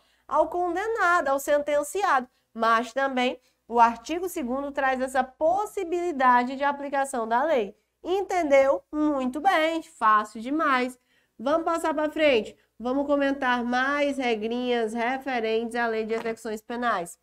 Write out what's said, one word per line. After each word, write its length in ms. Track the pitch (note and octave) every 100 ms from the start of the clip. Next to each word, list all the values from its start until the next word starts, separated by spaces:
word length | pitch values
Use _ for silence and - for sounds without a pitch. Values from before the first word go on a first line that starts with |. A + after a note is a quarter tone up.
| _ _ -
ao 200 | C#4+ D#4+
condenado, 800 | F4 F4+ E4+ A4 A4+ F4+ F4 C#4
ao 100 | C#4
sentenciado, 880 | C#4+ D4 D4 D4 D4 F#4+ F#4+ C#4 B3+ _ _
mas 400 | A3+ A3+ A3+ A#3+
também 480 | C4+ C#4 B3+ B3 B3+ _ _ -
o 120 | A#3
artigo 480 | A#3 A3+ - E4+ F4+
segundo 440 | E4+ A#3+ C4+ C#4+
traz 280 | C#4+ C4+ C4
essa 220 | B3+ C4
possibilidade 1300 | C4 - D#4+ F#4+ G#4+ G4+ E4+ F4 F4 C4+ C4 B3 B3 C4
de 80 |
aplicação 640 | C#4+ C#4 C#4 C#4 C4+ B3+ A3
da 160 | A#3
lei. 320 | D4+ C#4+ G3 - _ _
Entendeu? 800 | D4 F#4+ F#4+ F#4 D#4 C#4 C4+ C#4 -
Muito 480 | D4+ D4+ C#4 B3+ D4
bem, 420 | F#4 F4 D#4+ E4
fácil 580 | - - A3 G#3+ G#3+ A3+
demais. 560 | A#3 D4+ D#4 B3+ B3+ B3 _ _ _ -
Vamos 280 | A#3 E4 E4
passar 280 | E4 E4
pra 160 | D4+ D4+
frente. 480 | D#4 D4+ A#3+ G#3 - _ _
Vamos 260 | A#3 C4+ C#4+
comentar 580 | C#4+ C#4 C#4 B3+ B3
mais 540 | A#3+ B3 C4+ C#4+ C#4+ C4
regrinhas 760 | B3 A3 A3 A#3+ B3 A#3+ A3
referentes 840 | A#3 A#3 C4 C4+ B3 A3 A3+ A#3 A#3+
à 100 | A#3
lei 180 | A3 A3
de 80 |
execuções 480 | A3+ A3+ A3+ A3+ G#3+
penais. 580 | - A#3+ A#3+ G3 - -